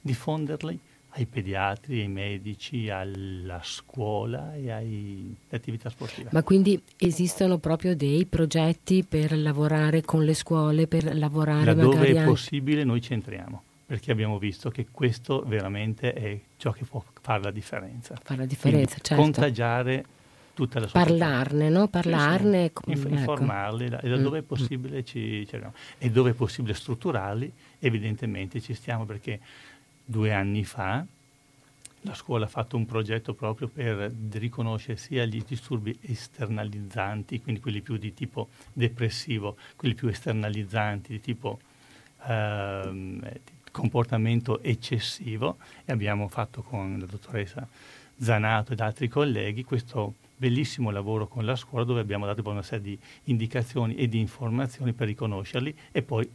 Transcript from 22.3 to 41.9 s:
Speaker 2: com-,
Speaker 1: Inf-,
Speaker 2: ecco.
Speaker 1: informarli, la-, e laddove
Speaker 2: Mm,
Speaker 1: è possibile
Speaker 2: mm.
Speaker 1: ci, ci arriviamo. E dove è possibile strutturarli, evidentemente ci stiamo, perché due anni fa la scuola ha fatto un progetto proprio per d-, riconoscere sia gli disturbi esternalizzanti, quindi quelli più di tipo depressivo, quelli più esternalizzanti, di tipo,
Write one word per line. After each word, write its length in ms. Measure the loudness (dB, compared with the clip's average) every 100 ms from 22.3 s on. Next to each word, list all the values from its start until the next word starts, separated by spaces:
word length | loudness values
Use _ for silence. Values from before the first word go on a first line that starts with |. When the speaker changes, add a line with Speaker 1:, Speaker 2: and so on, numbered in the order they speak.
| 6 6 6 4
Speaker 2:
com-, 220 | 0 -2
Speaker 1:
Inf-, 100 | -2
Speaker 2:
ecco. 100 | 0
Speaker 1:
informarli, 760 | 0 2 2 2 0 -2 -2 -4
la-, 100 | -2
e 80 | 0
laddove 300 | 2 2 0
Speaker 2:
Mm, 20 |
Speaker 1:
è 40 |
possibile 540 | -4 -2 -2 -2 -6 -8
Speaker 2:
mm. 40 |
Speaker 1:
ci, 420 | -6 -6 -4 -4 -6
ci 80 |
arriviamo. 200 | -10 -12 -16 -20 -4
E 120 | 2
dove 200 | 6 6
è 20 |
possibile 400 | 4 -2 -2 -4
strutturarli, 800 | -4 -4 -4 -2 -2 -2 -4 -6 -10 -20 _
evidentemente 840 | 0 0 -2 -4 -4 -4 -6 -8
ci 100 | -8
stiamo, 320 | -10 -6 -6
perché 340 | -6 -10 -10 -10 -12 -20 -20 -20 _ _
due 280 | -6 0 2
anni 320 | 2 2 0
fa 400 | -4 -4 -2 -2 -4 _ _ _ _ _ _ _ -20 _
la 100 | -12
scuola 320 | -12 -4 -2 -2
ha 20 |
fatto 280 | -4 -4 -4
un 80 |
progetto 480 | -2 -2 -2 -4 -6
proprio 360 | -6 -6 -4 -8
per 420 | -6 -4 -2 -4
d-, 260 | -6 -8 -6
riconoscere 640 | -6 -4 -4 -4 -6 -10
sia 260 | -6 -2
gli 160 | -2 -4 -8
disturbi 500 | -10 -6 -6 -6 -8
esternalizzanti, 1400 | -8 -8 -8 -10 -6 -4 -6 -8 -8 -4 -4 -4 -6 -8
quindi 200 | -6 -6
quelli 200 | -4 -6
più 160 | -6 -6
di 160 | -6
tipo 360 | -8 -10 -8 -10 -12 -14
depressivo, 840 | -2 0 0 -4 -4 -6 -4 -4 -10 -18 -4
quelli 180 | -2
più 140 | 0 -2
esternalizzanti, 1040 | -2 -2 -2 -2 -4 -4 -2 -2 -4 -8
di 80 | -10
tipo, 400 | -6 -6 -6 -8 _ _ -20